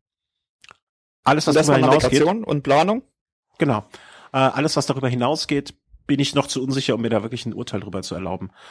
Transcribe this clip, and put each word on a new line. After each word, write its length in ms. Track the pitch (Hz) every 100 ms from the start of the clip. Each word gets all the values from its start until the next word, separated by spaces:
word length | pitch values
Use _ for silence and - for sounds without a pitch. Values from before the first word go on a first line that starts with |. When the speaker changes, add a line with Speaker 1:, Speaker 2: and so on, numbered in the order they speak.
| _ _ _ _ _ _ - _ _ _ _ _
Speaker 1:
Alles, 220 | - 147 160
was 80 |
Speaker 2:
Und 60 | 151
das 80 | 156
Speaker 1:
darüber 200 | 135 131
Speaker 2:
war 40 |
Speaker 1:
hinausgeht 300 | 147 131 131
Speaker 2:
Navigation 220 | 151 220
und 200 | 214 147
Planung? 400 | 135 143 175 226 - _ _ _ _ _
Speaker 1:
Genau. 260 | 151 107 - - - - -
Äh, 60 | 135
alles, 380 | 135 131 156 151
was 120 | -
darüber 220 | 135 131
hinausgeht, 680 | 123 120 156 - 143 139 - _ - -
bin 120 | 139
ich 140 | 139
noch 140 | 143 -
zu 160 | 135
unsicher, 320 | 131 135 135 117
um 60 |
mir 80 | 117
da 120 | 110
wirklich 240 | 110 120 117
ein 80 |
Urteil 280 | 104 - 104
drüber 200 | 90 95
zu 140 | - 85
erlauben. 340 | 92 92 92 _ -